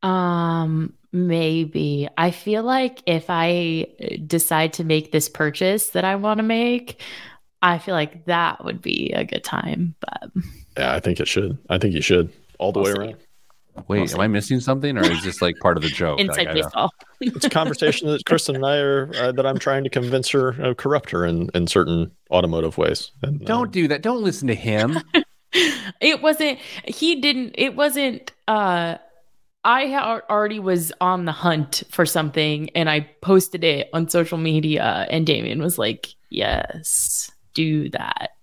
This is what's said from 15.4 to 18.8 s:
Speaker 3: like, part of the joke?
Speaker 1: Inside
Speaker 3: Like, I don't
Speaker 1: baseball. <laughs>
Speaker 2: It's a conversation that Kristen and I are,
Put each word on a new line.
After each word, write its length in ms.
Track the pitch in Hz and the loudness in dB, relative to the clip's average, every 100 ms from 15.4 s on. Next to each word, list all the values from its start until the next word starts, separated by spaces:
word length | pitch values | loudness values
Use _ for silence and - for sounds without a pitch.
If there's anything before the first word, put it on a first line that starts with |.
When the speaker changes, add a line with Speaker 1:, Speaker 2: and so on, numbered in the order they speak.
Speaker 3:
like, 140 | 90 82 | 0 2
part 180 | 92 85 | 2 4
of 60 | |
the 60 | 78 | 0
joke? 300 | - 85 71 | -2 -2 0
Speaker 1:
Inside 180 | - 73 | 0 0
Speaker 3:
Like, 80 | - | -2
I 60 | |
don't 100 | 80 | -2
Speaker 1:
baseball. 280 | 73 - 143 - - | -2 -2 -4 -4 -20
<laughs> 160 | _ | _
Speaker 2:
It's 240 | 254 - - | -6 -2 0
a 40 | |
conversation 560 | 165 160 147 151 143 156 | 0 0 0 0 0 0
that 180 | 147 - | -2 2
Kristen 300 | 165 - 135 | 0 2 -2
and 100 | 135 | 2
I 120 | |
are, 340 | 147 | 2